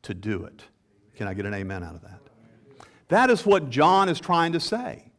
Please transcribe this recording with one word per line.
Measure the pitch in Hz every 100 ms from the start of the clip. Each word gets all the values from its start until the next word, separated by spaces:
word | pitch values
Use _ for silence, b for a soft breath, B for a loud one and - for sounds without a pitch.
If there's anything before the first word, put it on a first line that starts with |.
to | -
do | 90 104 98
it. | 82 - - _ _ _ _ _
Can | 101
I |
get | 95 101
an |
amen | 101 95 95
out | 85 82
of |
that? | 95 95 _ _ _ _ _ B B B B
That | 190 254
is | 220 202
what | 196 147
John | 120 156 190 190
is | 165
trying | - 175 165
to | 165
say. | - 220 247 64 -